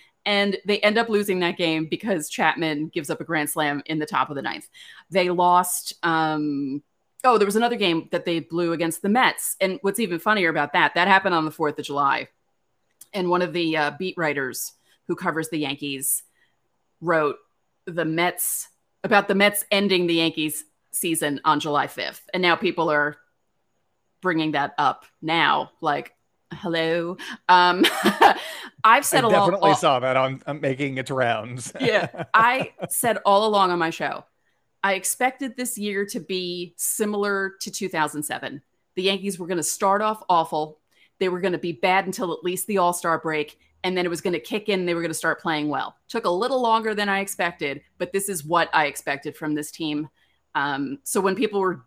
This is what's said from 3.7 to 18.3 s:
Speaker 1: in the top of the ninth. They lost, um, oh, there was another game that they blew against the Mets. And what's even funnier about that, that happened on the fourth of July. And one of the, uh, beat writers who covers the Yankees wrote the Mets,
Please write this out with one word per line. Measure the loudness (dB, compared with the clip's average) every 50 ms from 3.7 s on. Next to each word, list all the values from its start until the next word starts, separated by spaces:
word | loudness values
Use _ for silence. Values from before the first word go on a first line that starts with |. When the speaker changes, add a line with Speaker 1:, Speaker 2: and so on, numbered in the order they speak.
| -2 -4 -6 -6
Speaker 1:
in | -6 -4
the | -4
top | -2 -2 -2 -2 -2
of | -4
the | -8 -8
ninth. | -8 -8 -10 -14 -20 _ -20 -20 -20 -20 -20 -20 _
They | 0 0 2 2
lost, | 2 4 4 6 6 6 4 2 -2 -6 -6 -10 -10 -4 -2
um, | 0 2 2 2 0 0 -2 -2 -2 -2 -4 -4 -4 -6 -8 -8 _ _ _ _ _ _ _ 2
oh, | 4 4 6
there | 4 4
was | 2
another | 2 2 2 0
game | 0 0 0 0 0 -2 -2
that | -6 -4 -2
they | -2 -2 -4
blew | -4 -4 -4 -2 0 0
against | 0 -2 -2 -2 -4 -2
the | 0 2
Mets. | 2 4 4 2 2 0 -6 -8 -2 0
And | 0 0 0 -2
what's | -2 -4 -2 -2
even | -2 -2 -2 -2
funnier | 0 0 0 2 2 2
about | 2 0 -2 0 2
that, | 2 2 4 4
that | 2 4 6
happened | 4 4 4 4 0
on | 0 0
the | -2
fourth | -4 -2 -2 -2 -2 -4
of | -8
July. | -6 -2 0 2 2 2 0 -4 -8 _ _ _ _ _ _ _ _ _ _ _ _ _ _ -20 _
And | -6 -4 0 0
one | 2 2
of | 0 0 -2
the, | -2 -2 0 0
uh, | 0 0 -2 -2 -4
beat | -6 -6 -4 -2
writers | -2 -2 -2 -2 -4 -6 -6 -8 -10 -10 -12 _ _ _ _ _ _ -6
who | -6
covers | -2 -2 -4 -2 -2 -4 -4
the | -4 -4
Yankees | -4 -4 -6 -6 -8 -8 -8 -6 -4 -4 -4 -4 -6 _ _ _ _ _ _ _ _ _ _ _ _ _ _ _
wrote | -2 0 2 2 2 0 -2 -4 _ _ _ _ _ _ _ _ _
the | -10 -6 -4 -4
Mets, | -2 0 0 0 0